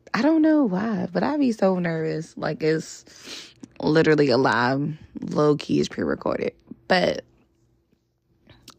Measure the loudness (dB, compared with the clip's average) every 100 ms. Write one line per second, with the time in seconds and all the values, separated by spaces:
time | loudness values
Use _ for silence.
0 | -8 -2 2 4 4 4 2 0 -2 -4
1 | -4 -4 -2 0 0 2 2 2 -2 -2
2 | -4 -6 -8 -8 -8 -2 0 0 -4 -16
3 | -20 -20 -18 -18 -18 -20 -20 -4 0 4
4 | 4 4 4 4 2 2 2 0 -4 -8
5 | -14 -12 -6 0 2 2 0 -2 -2 -4
6 | -4 -4 -4 -4 -6 -10 -20 -10 0 2
7 | 2 -2 -8 _ _ _ _ _ _ _
8 | _ _ _ _ _ -20 -20